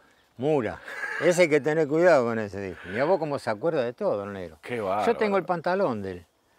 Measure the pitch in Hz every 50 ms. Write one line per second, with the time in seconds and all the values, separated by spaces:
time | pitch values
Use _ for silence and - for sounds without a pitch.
0 | _ _ _ _ _ _ _ - 123 151 156 139 110 98 85 - - - - -
1 | - - - - 139 170 175 170 180 151 147 151 123 151 151 160 160 131 147 160
2 | 175 185 165 135 120 117 113 113 107 98 95 98 98 95 85 - - 87 95 113
3 | 139 160 190 165 160 151 143 123 - 120 110 101 127 170 165 147 120 120 123 -
4 | 208 185 123 101 98 101 101 95 90 82 80 - - - 123 117 104 95 95 107
5 | - 226 226 - 226 208 196 190 165 - 180 170 143 175 180 196 196 151 117 107
6 | 98 95 90 87 - _ _ _ _ _ _